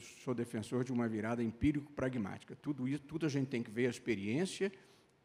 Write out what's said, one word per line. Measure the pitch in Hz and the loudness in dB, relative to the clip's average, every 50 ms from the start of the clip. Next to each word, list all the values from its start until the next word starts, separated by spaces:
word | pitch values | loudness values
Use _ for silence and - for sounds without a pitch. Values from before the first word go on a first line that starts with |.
| - - - - - | -12 -14 -16 -10 -4
sou | 131 123 | -2 0
defensor | 117 120 117 - 113 107 - 127 123 127 | 0 -2 -2 -2 -4 -4 0 0 0 0
de | 131 127 | 2 2
uma | 120 117 113 | 2 2 2
virada | 110 107 104 113 120 120 117 | 2 0 0 0 0 2 0
empírico-pragmática. | 110 110 - 135 147 143 147 143 - - - 131 131 127 120 101 92 98 - - - 127 | 0 0 4 4 4 4 4 -2 -4 -4 0 0 0 0 0 -2 -2 -4 -8 -10 -14 -14
Tudo | - - 143 151 123 127 | -8 -6 -6 -4 -2 0
isso, | 131 143 147 | -2 -2 -2
tudo | 135 139 160 165 165 | -4 -6 -4 0 0
a | 151 | 2
gente | 131 143 131 | 2 2 2
tem | 135 135 117 | 2 0 -2
que | - 110 | -2 -2
ver | 104 117 127 | 0 2 2
a | 123 | 2
experiência | 117 - - 123 113 98 98 104 117 151 190 190 - - 143 127 - - - - - - - _ _ _ _ | 2 0 0 0 0 2 2 0 2 2 0 0 0 -2 -2 -2 -4 -6 -20 -20 -20 -20 -20 _ _ _ _